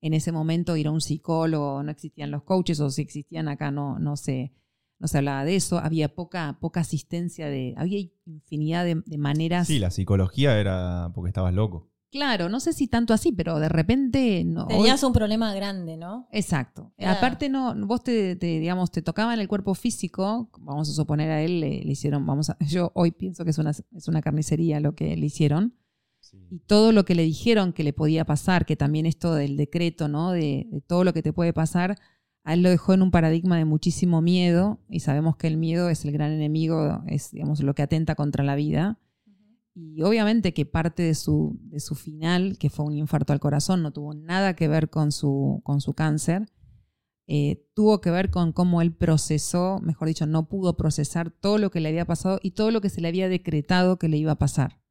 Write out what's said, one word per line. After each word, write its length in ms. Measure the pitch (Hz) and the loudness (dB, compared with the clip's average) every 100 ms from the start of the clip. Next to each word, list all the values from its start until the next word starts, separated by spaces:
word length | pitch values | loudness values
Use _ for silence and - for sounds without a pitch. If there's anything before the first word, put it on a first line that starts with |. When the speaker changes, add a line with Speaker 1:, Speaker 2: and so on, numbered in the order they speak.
Speaker 1:
En 140 | 160 | 0
ese 160 | 160 156 | -2 -2
momento 460 | 165 160 165 175 160 | -4 -2 -2 0 -2
ir 100 | 151 | 0
a 60 | |
un 80 | 156 | -2
psicólogo, 800 | - 156 - 165 160 156 143 139 | -2 -4 -2 0 0 0 -2 -4
no 80 | 147 | -6
existían 400 | 143 156 - 147 | -10 -14 -12 -8
los 140 | 143 | -8
coaches, 340 | - 190 180 160 | -2 0 0 0
o 100 | 147 | -2
si 140 | 131 | -2
existían 460 | 151 - 147 160 160 | -6 -8 -10 -6 -6
acá 240 | 143 147 | -4 -4
no, 260 | 143 143 - | -4 -4 -4
no 180 | 156 143 | -4 -4
se, 360 | - 131 127 _ _ _ _ _ | -4 -4 -4 _ _ _ _ _
no 100 | - | -2
se 100 | 147 | 0
hablaba 260 | 143 135 | 0 -2
de 120 | 139 190 | 0 0
eso, 220 | 180 175 | 0 -2
había 360 | 160 160 151 | 0 0 -2
poca, 440 | - 175 185 156 135 | -4 -10 -6 -6 -6
poca 200 | 165 175 | -6 -4
asistencia 680 | 160 151 - 170 175 - 156 | -2 -4 -6 -6 -6 -6 -8
de, 260 | 139 127 - | -4 -6 -4
había 320 | 175 202 180 _ - | -4 -4 -6 _ -20
infinidad 580 | 156 _ 151 151 170 | -20 _ -4 -2 0
de, 180 | 175 165 | 0 -2
de 140 | - 151 | -4 -4
maneras. 480 | 143 151 160 175 175 | -2 0 0 0 2
Speaker 2:
Sí, 120 | 147 | 2
la 120 | 92 | 0
psicología 680 | 87 95 98 95 - 143 110 | -2 2 2 2 2 4 4
era 520 | 98 92 90 87 87 | 2 -2 -2 -4 -4
porque 140 | 85 87 | -6 -4
estabas 240 | 95 92 | -2 0
loco. 360 | 90 107 87 - _ _ | 2 0 -2 -14 _ _
Speaker 1:
Claro, 380 | 269 285 220 170 | -4 -2 0 -2
no 120 | 226 | -2
sé 120 | 339 | -2
si 140 | 320 262 | -2 0
tanto 260 | 233 233 | 0 4
así, 200 | 220 349 | 4 2
pero 260 | 208 165 160 | 0 -2 0
de 100 | 156 | 2
repente 760 | 160 160 254 269 269 254 185 | 2 0 0 0 2 2 2
no, 240 | 170 165 175 | 0 -2 0
Speaker 3:
Tenías 340 | - 220 269 | 4 6 6
Speaker 1:
hoy 60 | 277 | 4
Speaker 3:
un 40 | |
problema 400 | 233 214 220 226 | 2 2 0 -2
grande, 440 | 196 196 190 170 160 | -4 -6 -8 -10 -10
¿no? 320 | 170 220 254 | -12 -14 -8
Speaker 1:
Exacto. 640 | 220 196 160 123 - - _ | -6 -2 -2 -4 -10 -20 _
Speaker 3:
Claro. 220 | 185 190 | 0 2
Speaker 1:
Aparte 300 | 247 254 285 | 2 0 -2
no, 260 | 269 254 214 202 | 0 -2 -2 -2
vos 180 | 240 | -2
te, 320 | 240 233 196 180 | 0 0 0 -2
te, 240 | 170 160 | -2 -2
digamos, 320 | 160 180 180 | -2 0 -2
te 100 | - | -2
tocaba 320 | 160 170 226 | -4 -2 0
en 60 | 233 | 0
el 80 | 202 | -2
cuerpo 260 | 208 196 | -2 -2
físico, 720 | 190 240 - 185 - 190 226 233 - | -2 -2 -4 -6 -4 -2 -2 -6 -14
vamos 280 | 151 143 151 | -8 -4 -4
a 40 | |
suponer 380 | 151 151 151 156 | -2 0 0 0
a 100 | 156 | 0
él 160 | 156 180 | 0 0
le, 220 | 151 139 | -2 -4
le 80 | - | -4
hicieron, 320 | 139 147 143 | -4 -2 -2
vamos 260 | 139 139 151 | 0 -2 -2
a, 60 | - | -2
<laughs> 60 | |
yo 280 | 147 175 175 | -2 0 -2
hoy 160 | - 170 | 2 0
pienso 320 | - 185 175 | 0 -10 -6
que 60 | 165 | -4
es 80 | 156 | 0
una, 120 | 156 | 0
es 340 | 151 - 208 - | -2 -8 -14 -4
una 140 | 160 | -2
carnicería 560 | 151 147 156 156 165 147 | 0 -2 0 0 2 2
lo 160 | 147 | 0
que 220 | 151 156 160 | -2 -4 -2
le 100 | 151 | -4
hicieron. 480 | - 151 147 220 - _ _ _ _ | 2 2 2 0 -4 _ _ _ _
Speaker 2:
Sí. 180 | _ 95 90 | _ -20 -16
Speaker 1:
Y 100 | 180 | -16
todo 320 | _ 208 220 | _ 6 8
lo 120 | 220 | 6
que 120 | 190 180 | 6 4
le 80 | |
dijeron 480 | 160 151 - 226 185 | 2 2 2 2 2
que 100 | 165 | 0
le 80 | 151 | -2
podía 320 | 143 151 160 | 0 0 2
pasar, 400 | 160 151 - 180 | 2 0 2 2
que 120 | 160 156 | 2 0
también 300 | 143 151 160 | 0 2 0
esto 280 | 156 170 | 0 0
del 220 | 160 143 139 | 0 0 -2
decreto, 500 | 147 170 170 165 151 | -2 0 -2 -2 -4
¿no? 220 | 147 175 | -2 0
De, 380 | 180 151 139 233 | 0 0 -2 -4
de 100 | 160 | -10
todo 220 | - 175 | -2 2
lo 100 | 185 | 2
que 100 | 165 | 2
te 100 | 156 | -2
puede 200 | 156 170 | 0 0
pasar, 460 | 165 160 175 180 202 _ _ _ _ | 2 0 0 -2 -4 _ _ _ _
a 100 | - | -2
él 80 | 160 | 2
lo 80 | 180 | 4
dejó 240 | 175 - | 4 4
en 80 | 190 | 4
un 80 | 185 | 6
paradigma 480 | 175 160 165 180 170 | 4 4 2 2 2
de 60 | |
muchísimo 580 | 160 151 - - 180 170 | 2 2 0 0 2 4
miedo, 560 | 170 180 180 170 196 214 _ | 4 4 4 4 2 -2 _
y 120 | 175 | -6
sabemos 360 | - 143 160 156 | -2 0 2 0
que 120 | 165 | 0
el 80 | 156 | 0
miedo 340 | 160 165 175 | 0 0 0
es 140 | 151 | 0
el 80 | 147 | -2
gran 180 | 147 151 | -2 -2
enemigo, 720 | 156 151 156 160 160 151 - - | 0 0 0 0 0 0 -2 -4
es, 240 | 143 - | -6 -6
digamos, 280 | - 147 147 | -8 -4 0
lo 140 | 139 | 0
que 80 | 139 | 0
atenta 320 | 143 160 160 | 0 0 0
contra 280 | 156 147 143 | -2 -2 0
la 100 | 139 | 0
vida. 440 | 139 151 151 185 220 _ _ _ | 0 0 0 0 -4 _ _ _
Speaker 3:
Ujú. 80 | _ _ _ _ | _ _ _ _
Speaker 1:
Y 280 | - 160 156 | -20 -16 -2
obviamente 520 | 165 226 208 226 185 | 2 2 4 2 0
que 100 | - - | -2 -2
parte 360 | 165 165 - | 0 -2 0
de 120 | 170 | 0
su, 440 | 156 - 151 151 - | 0 2 0 0 -4
de 160 | - 151 | -10 -12
su 140 | - | -8
final, 600 | 139 - 151 160 180 190 190 | -10 -10 -6 0 0 0 0
que 120 | 147 | -2
fue 140 | - 151 | -2 -4
un 100 | 151 | -2
infarto 360 | 151 156 143 | -2 -2 0
al 60 | 143 | 0
corazón, 420 | 147 143 - 185 | 2 0 0 0
no 100 | 156 | -2
tuvo 220 | 139 147 | -6 -12
nada 400 | 151 160 185 196 165 | -12 -4 0 0 2
que 100 | 160 | 2
ver 200 | 156 156 | 2 0
con 220 | - 151 | 0 0
su, 480 | 147 143 139 139 135 | 0 0 0 0 -2
con 180 | - 143 | -2 -2
su 100 | 139 | -2
cáncer, 520 | 143 156 151 - 175 214 _ - - _ _ _ _ _ | -2 0 0 0 0 -2 _ -20 -20 _ _ _ _ _
eh, 400 | 151 143 - _ | 0 0 -2 _
tuvo 260 | - 214 214 | 2 4 4
que 100 | 185 | 2
ver 200 | 170 190 | 0 0
con 220 | 180 170 | 0 0
cómo 280 | 160 180 170 | 2 2 4
él 120 | 170 | 2
procesó, 840 | 165 170 156 - 156 - 175 180 190 | 2 2 2 2 -2 0 -2 0 -2
mejor 260 | 165 156 160 | -4 -4 -2
dicho, 180 | 160 151 | -2 0
no 220 | 160 160 | 0 -2
pudo 280 | 196 185 165 | -2 -2 0
procesar 540 | 160 151 147 175 165 | 0 0 -2 -2 -6
todo 280 | - 196 208 | -4 0 2
lo 120 | 202 | 0
que 100 | 175 | 0
le 100 | 156 | -2
había 160 | 160 170 | -2 -2
pasado 340 | 165 190 190 | -2 0 -2
y 100 | 196 | -4
todo 180 | - 214 | -2 0
lo 100 | 226 | 2
que 80 | 196 | -2
se 100 | - | -2
le 60 | 165 | -2
había 200 | 175 185 | 0 0
decretado 720 | 185 175 151 143 180 180 185 | -2 0 -2 2 4 4 4
que 100 | 165 | 2
le 80 | 151 | 2
iba 160 | 156 | 2
a 60 | 151 | 2
pasar. 420 | 143 - 135 - _ | 0 0 -2 -4 _